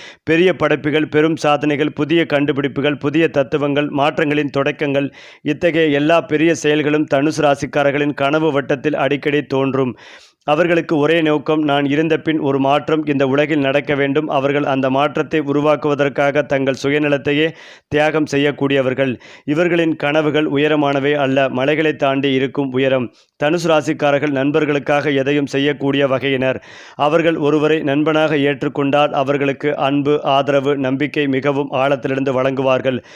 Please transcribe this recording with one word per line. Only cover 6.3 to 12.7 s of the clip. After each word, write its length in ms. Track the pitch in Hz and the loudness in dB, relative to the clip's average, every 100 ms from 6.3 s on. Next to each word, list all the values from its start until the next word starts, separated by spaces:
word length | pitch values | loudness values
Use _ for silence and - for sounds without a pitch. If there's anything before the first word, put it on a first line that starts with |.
| 151 165 | 2 2
செயல்களும் 540 | 156 151 151 131 147 151 | 2 0 2 2 0 2
தனுசு 280 | 139 151 151 | 0 0 2
ராசிக்காரர்களின் 720 | 147 139 139 147 143 139 147 | 2 2 0 0 0 0 -2
கனவு 380 | 143 139 156 156 | 0 0 0 0
வட்டத்தில் 440 | 143 123 143 151 147 | 0 -2 -2 -2 -2
அடிக்கடி 480 | 135 143 151 143 | -2 -2 0 -2
தோன்றும். 520 | 131 135 135 135 127 107 - - - _ | -2 -2 0 0 -2 -6 -16 -20 -20 _
அவர்களுக்கு 540 | - 151 175 170 - 160 | -2 2 2 0 0 0
ஒரே 240 | 147 165 | 2 2
நோக்கம், 420 | 156 151 - 156 | 2 0 0 0
நான் 220 | 151 143 143 | 2 0 2
இருந்த 320 | 143 165 156 | 0 0 0
பின் 220 | 160 156 | 0 -2
ஒரு 200 | 147 135 | 0 0
மாற்றம் 460 | 135 | 2